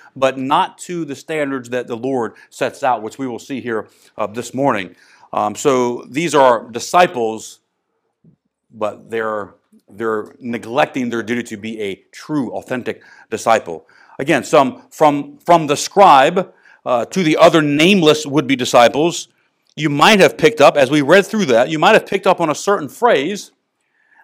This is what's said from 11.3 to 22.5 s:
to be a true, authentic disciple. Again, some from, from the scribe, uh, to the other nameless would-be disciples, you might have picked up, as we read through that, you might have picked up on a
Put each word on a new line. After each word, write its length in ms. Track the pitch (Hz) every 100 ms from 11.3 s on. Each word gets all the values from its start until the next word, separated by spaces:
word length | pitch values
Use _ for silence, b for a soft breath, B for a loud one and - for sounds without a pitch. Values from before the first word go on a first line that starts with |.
| 120
to 140 | 113 107
be 220 | 110 110
a 240 | 101 92 _
true, 400 | - - 151 107
authentic 500 | 95 - 127 113 - B B B
disciple. 580 | 110 120 110 - 80 b b b b
Again, 240 | 139 143
some 380 | 101 156 127 - _
from, 480 | - 151 143 - -
from 300 | - 170 147
the 100 | 143
scribe, 720 | - 196 185 139 147 180 180 b b b
uh, 220 | 123 123 113
to 160 | 185
the 160 | 156 147
other 240 | 165 160
nameless 640 | 147 143 170 202 151 151 139
would-be 300 | 143 127 127
disciples, 720 | 120 131 117 135 165 - - _ _ _ _ -
you 160 | 151
might 280 | 143 175 214
have 200 | 151 -
picked 200 | 156 156
up, 160 | 147 147
as 140 | 131
we 140 | 151
read 200 | 135 190
through 220 | 190 220 156
that, 240 | 113 131
you 80 | 156
might 160 | 180
have 140 | 208 -
picked 180 | 170 196
up 160 | 175
on 80 |
a 60 | 160